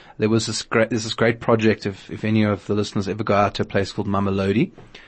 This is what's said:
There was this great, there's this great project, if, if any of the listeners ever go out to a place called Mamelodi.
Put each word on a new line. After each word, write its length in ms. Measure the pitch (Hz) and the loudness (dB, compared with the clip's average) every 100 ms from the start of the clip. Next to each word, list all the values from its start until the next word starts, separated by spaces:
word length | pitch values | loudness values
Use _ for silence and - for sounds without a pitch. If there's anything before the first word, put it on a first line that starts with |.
| - - | -20 -2
There 100 | 107 | 0
was 180 | 113 110 | 2 0
this 160 | 110 | -6
great, 280 | - 117 110 | -2 0 2
there's 140 | 120 | 0
this 100 | 110 | -4
great 240 | - 113 117 | 0 0 0
project, 460 | - 113 110 104 104 | 0 2 4 2 -2
if, 240 | 98 - | -8 -12
if 140 | - | -6
any 180 | 107 110 | 0 2
of 240 | 107 98 - | 2 0 -2
the 80 | |
listeners 320 | 104 101 110 98 | -2 -2 -4 -4
ever 140 | 107 | -4
go 120 | 110 | 0
out 200 | 101 101 | 2 2
to 80 | - | 0
a 20 | |
place 280 | 101 101 95 | -4 -2 -2
called 160 | - 98 | -4 -2
Mamelodi. 640 | 98 101 98 98 104 185 - - - | 0 0 0 0 2 0 -4 -20 -20